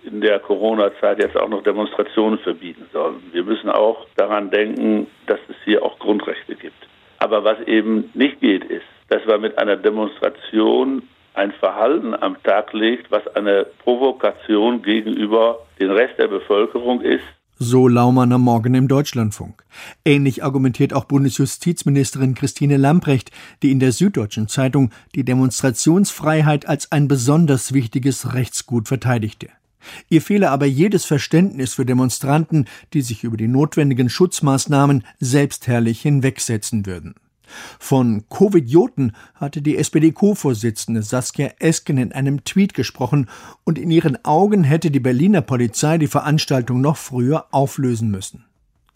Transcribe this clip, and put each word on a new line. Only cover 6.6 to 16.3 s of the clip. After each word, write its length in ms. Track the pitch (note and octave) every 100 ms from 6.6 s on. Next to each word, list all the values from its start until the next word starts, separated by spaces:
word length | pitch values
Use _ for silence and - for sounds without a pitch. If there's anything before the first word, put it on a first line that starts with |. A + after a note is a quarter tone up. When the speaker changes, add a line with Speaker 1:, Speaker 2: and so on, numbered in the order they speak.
| - - - _ _ -
Speaker 1:
Aber 240 | G2+ G#2+
was 140 | G#2 A2 -
eben 460 | A2 G#2+ A2 -
nicht 280 | A2+ C#3 -
geht, 220 | A#2+ F#2+
ist, 220 | - E2+ - _ -
dass 160 | G#2+ A2
man 160 | G#2+
mit 160 | G#2+ A2+
einer 180 | G#2+ G2
Demonstration 1300 | G#2+ G#2+ G#2+ - G#2 - - A2 A2 A#2+ C3 C3+ - _ _
ein 180 | - G2+
Verhalten 600 | - F#2+ G#3 A#2 E3 A#2
am 240 | - G2 F#2
Tag 280 | - G2+ -
legt, 360 | G#2+ A2 B2 -
was 140 | G#2 - -
eine 300 | G2+ G2+ G2 -
Provokation 1040 | - A#2+ C3+ A#2 G#2 - - G#2+ A2+ A#2+
gegenüber 760 | G#2 A2 G#2+ - G#2+ A2 A2+ - - -
dem 100 | F#2+
Rest 300 | G2 C3 -
der 80 |
Bevölkerung 760 | A2